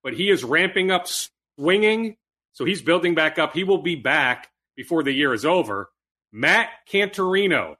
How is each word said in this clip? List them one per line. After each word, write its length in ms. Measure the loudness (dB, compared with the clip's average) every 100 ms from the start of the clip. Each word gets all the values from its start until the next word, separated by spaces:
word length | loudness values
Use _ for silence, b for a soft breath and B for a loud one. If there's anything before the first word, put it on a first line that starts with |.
but 100 | -8
he 160 | -2 2
is 140 | 2
ramping 460 | 2 0 2 0 0
up 160 | 0 -2 -8 -8 _ _ -4
swinging. 600 | 0 2 2 2 -4 -10 _ _ _
So 120 | -6 -4
he's 160 | -2
building 340 | 0 2 2 2
back 220 | 0 0
up. 140 | -2
He 100 | -2
will 180 | 0 0
be 140 | 0 -2
back 560 | 0 2 2 -2 -8 _ _ -20
before 280 | -2 0
the 80 | 0
year 220 | 0 0
is 120 | 0 2
over. 440 | 2 0 -6 -8 _ _ _ _
Matt 380 | -2 2 2 0 -10 _
Cantorino. 880 | -2 -2 -2 0 2 2 0 -2